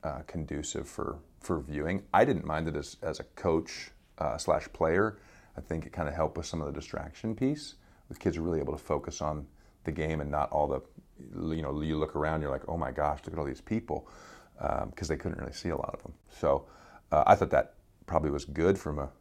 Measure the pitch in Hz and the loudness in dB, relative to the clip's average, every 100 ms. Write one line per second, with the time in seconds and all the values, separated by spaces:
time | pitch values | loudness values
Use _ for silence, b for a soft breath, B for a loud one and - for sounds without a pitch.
0 | 78 69 78 85 73 71 - - 71 - | -6 -8 -8 -8 -4 -6 -4 -6 -8 -6
1 | - 80 - - - 82 67 73 78 98 | -6 -6 -12 -16 -2 -2 -2 -4 -2 -2
2 | - 95 123 95 78 78 80 76 71 - | 4 6 6 4 0 0 0 -2 -6 -6
3 | 82 73 - - 90 80 78 - - - | -6 -6 -10 -2 2 2 2 -10 -14 -18
4 | _ - 78 58 - 71 - - 80 87 | _ -4 -4 -2 2 2 2 0 4 4
5 | 107 107 B B B - - 80 78 - | 4 0 B B B -14 -6 -6 -4 -4
6 | 76 73 78 85 82 82 73 71 - - | -4 0 0 0 -6 -4 -4 -6 -8 -8
7 | 76 - 110 101 131 151 - - b b | -10 -8 -6 0 0 0 -8 -16 b b
8 | _ - - 80 82 80 76 76 - 73 | _ -2 -2 0 0 0 -2 -6 -2 -2
9 | - - 78 76 71 b b b - 82 | -2 -4 -4 -4 -8 b b b -6 -2
10 | 78 80 71 73 71 71 73 67 - - | 0 0 0 0 2 2 2 0 -4 -20
11 | - - - 85 82 80 73 73 78 76 | -20 -20 -14 -6 -4 -2 -2 -2 0 0
12 | 76 71 76 78 73 67 - 82 67 65 | 0 0 0 0 0 -2 -4 -2 -2 0
13 | 73 73 - 80 71 - - 110 - 76 | 0 0 -6 -4 -4 -6 -2 -2 0 -6
14 | - B B B B - - - - - | -6 B B B B -6 -2 -2 -4 -6
15 | 76 76 87 - 65 - 87 80 - - | -4 -2 -2 -6 -8 -6 -4 -2 -4 -8
16 | - - - - 76 71 - B B B | -12 -16 -20 0 4 4 2 B B B
17 | _ 78 - 104 87 67 - - _ _ | _ 4 8 8 8 4 2 -10 _ _
18 | - 82 78 71 67 71 85 95 - 73 | 0 2 2 -2 -4 4 4 4 0 -4
19 | 69 - | -6 -10